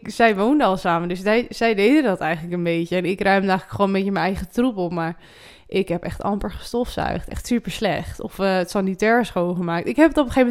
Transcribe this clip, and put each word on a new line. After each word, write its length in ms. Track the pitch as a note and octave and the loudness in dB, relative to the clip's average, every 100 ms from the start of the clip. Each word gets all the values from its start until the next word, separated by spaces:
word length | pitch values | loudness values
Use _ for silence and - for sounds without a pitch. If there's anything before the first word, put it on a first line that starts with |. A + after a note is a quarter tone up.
zij 320 | - - A#3 G3 | -10 2 4 4
woonden 300 | G#3+ D4+ A3 | 2 4 4
al 100 | F#3+ | 2
samen, 320 | F#3 E3+ F3 | 2 0 0
dus 120 | F3+ | -2
zij, 260 | F#3+ A3+ A#3 | 2 2 0
zij 260 | - A#3 | 0 0
deden 280 | G3+ G#3+ D4+ | 4 6 6
dat 180 | B3+ F3+ | 4 0
eigenlijk 340 | D#3 E3 E3+ | -2 -4 -4
een 80 | F3+ | -2
beetje. 340 | E3+ E3 E3+ F3+ | 0 0 0 -2
En 80 | |
ik 160 | F3+ G3 | -2 0
ruimde 280 | G3 G3 F#3+ | 2 2 2
eigenlijk 220 | F#3 - | 0 -2
gewoon 160 | - G3 | -2 0
een 60 | G3 | 2
beetje 160 | G3 | 0
mijn 120 | F#3+ | 0
eigen 260 | F3 F3+ F#3+ | -2 -2 -6
troep 260 | - B3+ G3+ | 0 0 0
op, 160 | F3 | -4
maar 240 | E3+ E3 - - - - - - | -4 -6 -8 -16 -20 -20 -20 -6
ik 220 | F#3+ F#3+ | -4 -2
heb 140 | F3 | -4
echt 200 | - - | -6 -6
amper 280 | - G3+ G#3+ | -4 -4 -4
gestofzuigd. 800 | - - A#3+ A#3+ - - - - | -8 -6 -4 -4 -4 -4 -4 -6
Echt 180 | - - | -10 -2
super 240 | A#3 F#3+ | -2 -2
slecht. 500 | - G#3 D#3 F3 - | -4 -4 -4 -6 -10
Of, 180 | - - | -12 -4
eh, 180 | G3 F#3 | 0 0
het 140 | F3+ | 0
sanitair 540 | G#3 F#3+ F#3 G#3+ A#3+ | -2 -2 0 2 2
schoongemaakt. 640 | G#3+ F#3 F3 F3 F3 E3+ G#3 | 0 -2 -2 -2 -4 -4 -2
Ik 100 | B3 | 4
heb 120 | D#4+ | 4
het 100 | D4+ | 4
op 80 | B3 | 0
een 60 | |
gegeven 180 | C4+ B3 | 2 2